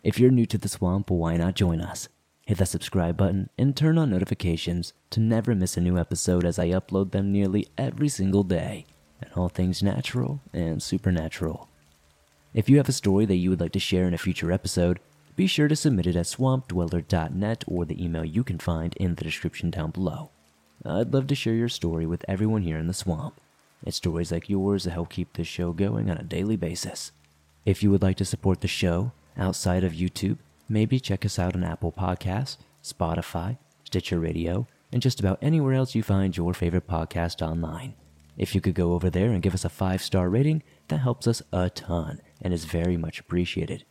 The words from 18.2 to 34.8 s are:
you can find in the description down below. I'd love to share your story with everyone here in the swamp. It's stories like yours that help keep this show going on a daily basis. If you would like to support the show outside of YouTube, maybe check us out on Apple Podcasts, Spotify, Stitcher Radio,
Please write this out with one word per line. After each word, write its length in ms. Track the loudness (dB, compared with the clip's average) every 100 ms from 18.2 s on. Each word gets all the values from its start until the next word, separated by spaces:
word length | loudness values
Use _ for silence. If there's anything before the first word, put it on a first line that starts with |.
| -2
you 180 | -2
can 140 | -2 -4
find 360 | -2 -2 -4 -2
in 200 | -2 -2
the 80 |
description 460 | -6 -6 -6 -4 -4
down 220 | -4 -6
below. 400 | -4 -4 -4 -14 _ _ _ _ _
I'd 300 | -4 -2 0
love 140 | 0 0
to 80 | -2
share 180 | 0
your 160 | 0 0
story 360 | -2 -4 -2 -2
with 200 | -4 -4
everyone 360 | -2 0 0
here 140 | -2 -2
in 100 | -4
the 60 |
swamp. 460 | -4 -4 -4 -6 -12 _ _ _ _ -8
It's 120 | -4
stories 340 | -2 -2 -2
like 180 | -4 -2
yours 340 | 0 2 0
that 80 | -2
help 180 | -4 -6
keep 240 | -6 -8
this 140 | -6 -8
show 240 | -4 -4
going 380 | 0 0 0 -2
on 80 | -4
a 60 |
daily 340 | -6 -4 -2 -2
basis. 540 | -2 -6 -10 -10 -14 _ _ _ _ _ 0
If 160 | 2
you 100 | 4
would 100 | 6
like 160 | 4 2
to 80 | -2
support 360 | 0 0 0
the 60 | -2
show 460 | 0 0 0 -2 -8 _ -4
outside 460 | -2 0 0 2 0
of 80 |
YouTube, 460 | 0 -4 -2 -2 -2 -8 _ -2
maybe 320 | 0 2 0
check 240 | 0 -2
us 160 | -2 0
out 160 | 0 0
on 80 |
Apple 280 | -2 -2 -6
Podcasts, 640 | -2 -4 -2 -2 -4 -4 -10 -20 _
Spotify, 720 | -18 -4 -2 -2 -4 -6 -6 -8 _ _ -4
Stitcher 340 | -4 -2 -2
Radio, 480 | -2 -2 -2 -2 -4 _